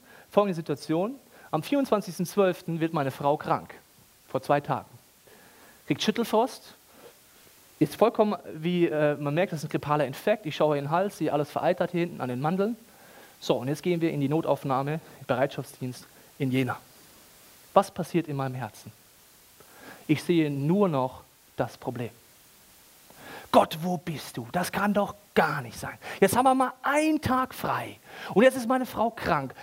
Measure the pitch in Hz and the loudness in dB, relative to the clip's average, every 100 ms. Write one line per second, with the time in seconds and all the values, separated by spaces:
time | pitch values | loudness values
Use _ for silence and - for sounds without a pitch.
0 | - - - - 202 165 160 147 - 160 | -12 -20 0 2 2 -2 -4 -6 -2 -2
1 | 202 277 - - - 156 156 285 269 208 | -2 -6 -16 -20 -6 -4 0 0 2 0
2 | 190 165 175 - 190 175 - 165 165 165 | 0 -6 -4 2 2 2 -4 -2 -2 0
3 | 135 - 143 151 - 131 82 - _ _ | -2 0 0 0 0 -2 -2 -18 _ _
4 | - _ _ 131 - 147 147 127 - - | -20 _ _ -6 2 0 2 -4 -6 -20
5 | _ _ - - - - - - - 151 | _ _ -20 -20 -20 -20 -20 -20 -4 -2
6 | - 220 226 220 247 - - - _ - | 0 0 2 2 2 -4 -20 -20 _ -20
7 | - - - - - - - - - - | -20 -20 -20 -20 -20 -20 -20 -2 -2 4
8 | 214 220 208 202 - 160 160 180 170 151 | 2 4 2 0 -8 -6 -2 2 2 4
9 | 151 147 147 147 185 156 151 156 139 147 | 2 2 -2 0 0 -2 -4 -6 0 0
10 | 135 135 - 220 156 - 156 143 143 165 | 0 -2 0 0 -2 0 2 2 0 0
11 | 202 - 156 147 143 - 160 180 175 175 | 0 -2 -2 0 -2 0 0 0 0 0
12 | 170 127 123 123 151 185 202 240 - - | -2 -4 -6 -2 -2 0 -2 -2 -12 -20
13 | - - - - - 135 123 151 185 175 | -20 -20 -20 -18 -2 -2 0 -4 -2 0
14 | 165 147 139 151 156 139 143 131 139 156 | 0 0 0 0 0 -2 0 -2 -2 -6
15 | - - - 123 143 - 131 - 127 123 | -8 -20 -4 0 0 -2 -12 -10 -10 -10
16 | - - - - 135 127 123 101 - - | -16 -20 -20 -6 -2 0 0 -4 -10 -20
17 | - - - - - - - 185 196 - | -20 -20 -20 -20 -20 -20 4 4 4 -2
18 | 165 170 156 139 135 127 117 - - - | -2 -2 -2 -4 -4 -6 -10 -10 -20 -20
19 | - - - - - - - - - - | -20 -20 -20 -20 -20 -20 -20 -20 -20 -20
20 | - 151 - 175 151 139 143 190 202 143 | 0 0 2 2 2 0 2 4 4 2
21 | 127 - - _ _ - 123 - - 123 | -2 -6 -20 _ _ -6 -6 -4 -10 -8
22 | 120 - - - - - - - - - | -10 -12 -20 -20 -20 -20 -20 -20 -20 -20
23 | - - - - - 240 - 160 175 180 | -20 -20 -18 -18 2 4 4 0 -4 -4
24 | - 147 - - 117 180 180 - 202 208 | -4 -8 -8 -10 -6 -4 -2 0 0 2
25 | 196 - - - 165 151 117 - - - | 0 -6 -2 2 2 0 -8 -10 -12 -12
26 | - - 196 220 262 262 254 - 247 294 | -14 2 4 6 4 4 2 -2 -2 0
27 | 311 311 - 254 254 - 160 123 113 104 | 2 0 0 0 0 -4 -4 -4 -6 -14
28 | - - - 180 254 262 233 254 254 - | -20 -16 0 6 6 6 0 0 0 -2
29 | 226 226 - 160 135 - | -2 -2 0 0 -2 -10